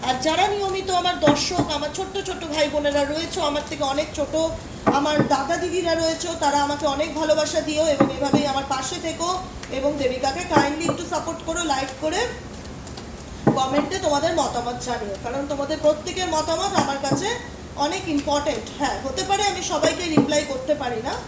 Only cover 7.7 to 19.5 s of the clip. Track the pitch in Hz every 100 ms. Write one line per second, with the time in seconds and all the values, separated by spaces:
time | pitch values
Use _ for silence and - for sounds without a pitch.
7.7 | 302 320 277 277 269 277 285 285 269 269
8.7 | 269 - 349 320 311 339 370 381 - -
9.7 | 269 277 294 254 247 269 285 359 302 277
10.7 | 302 330 302 330 311 330 320 - 330 330
11.7 | 269 277 - 311 359 480 - - - -
12.7 | - - - - - - - - 247 262
13.7 | 285 294 381 320 285 320 330 254 240 240
14.7 | 233 247 226 208 196 233 269 285 285 277
15.7 | 311 302 302 370 349 359 311 311 320 392
16.7 | 370 277 277 277 277 392 480 - - -
17.7 | - 294 381 370 285 277 285 294 233 -
18.7 | - 277 277 269 381 381 392 403